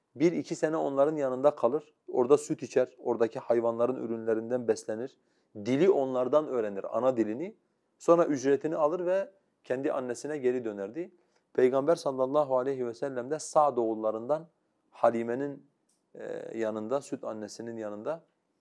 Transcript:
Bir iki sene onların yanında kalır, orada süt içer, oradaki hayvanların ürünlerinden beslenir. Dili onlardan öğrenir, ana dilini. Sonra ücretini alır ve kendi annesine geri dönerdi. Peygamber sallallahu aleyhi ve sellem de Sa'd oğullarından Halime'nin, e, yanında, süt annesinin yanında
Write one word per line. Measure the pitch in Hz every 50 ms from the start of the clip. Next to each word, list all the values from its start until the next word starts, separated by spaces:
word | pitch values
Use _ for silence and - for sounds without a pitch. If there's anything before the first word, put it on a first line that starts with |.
| _ _ _
Bir | 120 151 175 165
iki | 151 139 - 165
sene | - - 156 156
onların | 160 156 143 139 135 139 156 160
yanında | 151 139 131 127 127 135 147 147
kalır, | - - 117 131 156 - - _ _ _ -
orada | - 131 123 120 147 143
süt | - - 151 - 135
içer, | 113 - 131 127 - - -
oradaki | - 131 117 110 117 110 - 131
hayvanların | - - 120 120 117 117 117 113 120 123 131
ürünlerinden | 123 123 113 113 113 113 113 110 110 113 113 123 127 120 113
beslenir. | 110 - - - 110 110 123 135 - _ _ _ _ _ _ _ -
Dili | 110 101 117 131 139 175 196
onlardan | - 143 135 131 127 127 127 127 135 151 156 131
öğrenir, | 127 120 107 104 101 95 90 - 107 113
ana | 120 131 131
dilini. | 117 110 104 107 127 165 202 226 _ _ _ _ _ _ _ _ _
Sonra | - - 170 170 170
ücretini | 143 147 131 120 139 139 135 - 156 165
alır | 165 156 147 170 180 175
ve | 175 185 196 196 196 - _ _ _ _ _ _
kendi | - 127 131 139 151 -
annesine | 139 127 123 117 - - 143 151 147
geri | 127 123 123 131 117
dönerdi. | 110 104 101 98 104 117 160 180 - - _ _ _ _ _ _ _ -
Peygamber | - 127 127 127 135 139 151 170
sallallahu | 165 - 147 135 135 131 131 139 151 147 131 131 127
aleyhi | 127 139 139 131 123
ve | 120 113
sellem | - 147 139 135 123 120 131
de | 151 151
Sa'd | - - - 156 147 143 127
oğullarından | 120 117 113 113 110 110 110 110 110 113 123 147 160 165 - _ _ _ _ _ _ _ _
Halime'nin, | - - - 117 117 117 117 117 120 131 143 143 139 - - _ _ _ _ _ _ _ _ _ -
e, | - 110 - - - - - - 113
yanında, | 110 107 107 110 107 110 127 143
süt | 135 - 139 117 -
annesinin | 113 113 110 104 101 - - 117 117 117
yanında | 113 107 104 104 104 113 135 156 165 - _ _ _ _ _ _ _